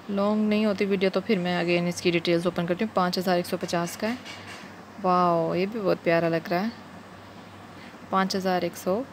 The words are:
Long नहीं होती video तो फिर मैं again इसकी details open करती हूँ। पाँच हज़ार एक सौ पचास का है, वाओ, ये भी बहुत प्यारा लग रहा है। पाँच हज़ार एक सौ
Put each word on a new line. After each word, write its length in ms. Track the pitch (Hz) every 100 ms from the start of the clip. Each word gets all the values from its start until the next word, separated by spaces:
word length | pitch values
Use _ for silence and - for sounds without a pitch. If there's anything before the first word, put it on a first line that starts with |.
| -
Long 380 | 202 202 214 214
नहीं 160 | 208 214
होती 180 | 196
video 260 | 196 196 190
तो 100 | 190
फिर 180 | 190 196
मैं 140 | 180 175
again 320 | 170 175 175
इसकी 220 | 170 180
details 360 | 170 170 170 175
open 200 | 175 170
करती 180 | 175
हूँ। 80 | 220
पाँच 240 | 196 180 185
हज़ार 200 | 185 175
एक 80 | 175
सौ 100 | 180
पचास 380 | 180 170 170 -
का 100 | 214
है, 120 | 254 - - - - - - - -
वाओ, 520 | 190 180 175 170 165
ये 120 | 170 196
भी 140 | 233
बहुत 220 | 185 170
प्यारा 240 | 175 165 165
लग 200 | 165 160
रहा 100 | 175
है। 120 | 220 - - - - - - - - - - - - - -
पाँच 260 | 190 190 196
हज़ार 280 | 185 180
एक 120 | 170 -
सौ 200 | 185 202 277